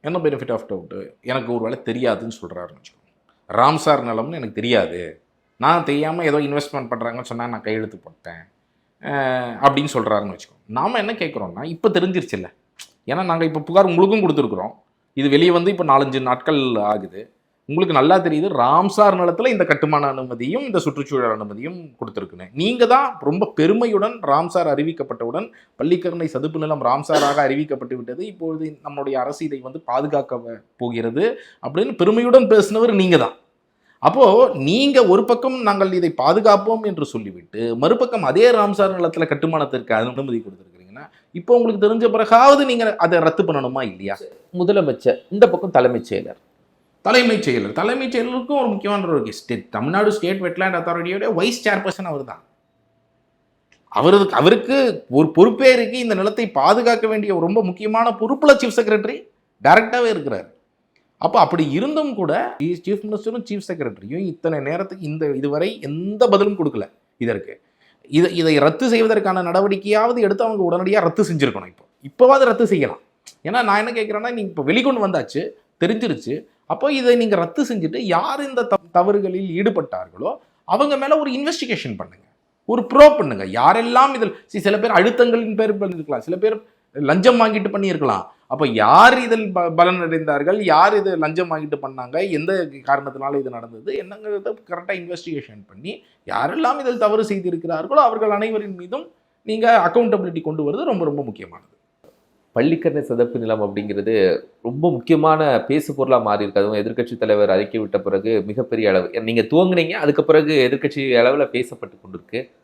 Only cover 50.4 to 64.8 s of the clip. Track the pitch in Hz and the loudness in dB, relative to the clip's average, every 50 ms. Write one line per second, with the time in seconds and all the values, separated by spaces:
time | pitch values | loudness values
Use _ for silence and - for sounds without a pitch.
50.4 | 185 175 170 180 185 190 185 170 165 175 170 170 170 175 185 202 - - 220 165 | -4 -6 -4 -2 -2 -2 -2 -2 -4 -4 -4 -4 -4 -6 -4 -4 -4 -2 -2 0
51.4 | 190 247 240 - - 214 202 190 196 190 175 - 190 175 151 139 139 127 - - | 0 -2 -2 -2 -2 -2 -2 0 -2 -6 -8 -6 -8 -8 -8 -8 -10 -12 -14 -18
52.4 | _ _ _ _ _ _ _ _ _ _ _ _ _ _ _ _ _ _ _ _ | _ _ _ _ _ _ _ _ _ _ _ _ _ _ _ _ _ _ _ _
53.4 | _ _ _ _ _ _ _ _ _ _ - 104 135 170 202 202 196 - - 123 | _ _ _ _ _ _ _ _ _ _ -4 2 4 6 6 6 4 2 2 4
54.4 | 143 180 233 - - 240 269 277 269 233 170 - - _ 123 139 160 160 - 165 | 4 4 4 4 2 0 0 2 2 0 -2 -4 -10 _ 2 2 2 4 6 6
55.4 | 190 240 214 - 269 262 254 247 226 208 220 254 247 226 208 185 196 208 214 - | 6 6 6 4 4 4 4 4 0 -2 -4 -6 -4 -2 -2 -2 -2 -2 -2 -2
56.4 | 233 202 - 139 139 170 208 233 233 240 233 233 226 220 220 220 208 208 190 170 | -6 -2 -2 2 4 4 4 4 4 2 2 2 0 -2 -2 -2 -2 -2 -2 -2
57.4 | 165 175 202 226 202 185 180 185 214 214 220 226 233 233 220 214 220 220 277 269 | -2 0 0 0 0 -2 -6 -6 -6 -2 0 0 0 0 0 -2 -2 -2 -2 4
58.4 | - 294 269 277 262 233 - 247 220 208 220 208 202 - - - - _ _ _ | 6 6 6 6 4 -2 0 -2 0 2 0 0 0 -4 -8 -10 -14 _ _ _
59.4 | _ _ _ _ - 139 175 220 226 226 233 247 240 226 214 175 139 139 110 92 | _ _ _ _ 4 6 6 6 6 2 -2 0 0 0 -2 -2 -4 -6 -6 -6
60.4 | 85 82 _ _ _ _ _ _ _ _ _ _ _ _ _ _ - 160 - 220 | -8 -12 _ _ _ _ _ _ _ _ _ _ _ _ _ _ -4 0 4 4
61.4 | 170 143 175 165 160 147 135 175 240 285 302 311 302 277 233 202 180 147 156 214 | 2 4 2 -2 -2 0 0 -2 -2 -2 -2 -4 -4 -4 -4 -4 -4 -2 -2 -2
62.4 | - 123 - - 143 165 180 170 _ 185 208 208 208 208 214 202 214 226 226 240 | -4 -6 -6 -6 -4 -4 -4 -6 _ -6 -6 -4 -4 -8 -8 -6 -6 -6 -8 -8
63.4 | 233 - 208 202 190 - 180 165 139 117 98 - 98 107 143 180 196 180 165 - | -8 -8 -10 -10 -8 -10 -8 -8 -8 -8 -8 -12 -14 -12 -8 -6 -6 -8 -8 -6
64.4 | - 165 160 147 135 139 160 175 | -6 -4 -4 -4 -6 -6 -6 -6